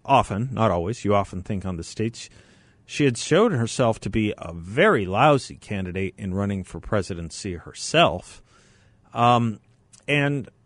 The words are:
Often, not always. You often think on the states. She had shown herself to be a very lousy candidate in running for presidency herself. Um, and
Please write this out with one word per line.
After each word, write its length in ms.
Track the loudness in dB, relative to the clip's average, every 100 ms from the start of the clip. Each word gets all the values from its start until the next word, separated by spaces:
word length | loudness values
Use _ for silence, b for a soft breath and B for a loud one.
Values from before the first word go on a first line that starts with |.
| 2
Often, 440 | 4 4 -2 -4
not 200 | 0 2
always. 320 | 2 -2 -4 0
You 100 | 0
often 260 | 0 -6
think 240 | -6 -6 -6
on 120 | -8
the 60 |
states. 460 | -8 -6 -6 -6 -16 b b b b b -10
She 200 | 0 0
had 120 | 0
shown 360 | 2 4 4
herself 460 | 2 -2 0 0 0
to 80 | -2
be 240 | 0 -2 -2
a 160 | -10
very 520 | -12 -8 2 4 4 2
lousy 500 | 4 6 4 0 -16
candidate 580 | -8 -6 -6 -4 -6 -6
in 160 | -6
running 300 | -2 -2 -4
for 160 | -6 -12
presidency 760 | -4 -4 -4 -8 -10 -10 -10 -10
herself. 840 | -12 -12 -2 2 2 0 -10 -20 -20 b b b b b _
Um, 460 | 2 4 6 2 -4 _ _ _ -14 -2
and 420 | 0 2 0 -6 _